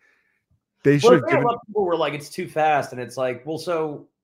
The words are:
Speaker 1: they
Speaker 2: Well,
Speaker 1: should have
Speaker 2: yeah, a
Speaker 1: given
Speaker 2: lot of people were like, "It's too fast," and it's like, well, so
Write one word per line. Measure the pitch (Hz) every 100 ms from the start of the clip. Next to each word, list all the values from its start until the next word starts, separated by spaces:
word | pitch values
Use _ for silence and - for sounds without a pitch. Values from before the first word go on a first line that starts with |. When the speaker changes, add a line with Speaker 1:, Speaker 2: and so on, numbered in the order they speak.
| _ _ _ _ _ _ _ _
Speaker 1:
they | 139
Speaker 2:
Well, | 143
Speaker 1:
should | 226
have | 247
Speaker 2:
yeah, | 320
a |
Speaker 1:
given | 320 240
Speaker 2:
lot | 233
of | -
people | 208
were | 180 160
like, | 147
"It's | 143 -
too | - 165
fast," | 156 156 143 135
and | 127
it's | 120 135
like, | 127 120
well, | 151 160
so | 180 165 156 139 - _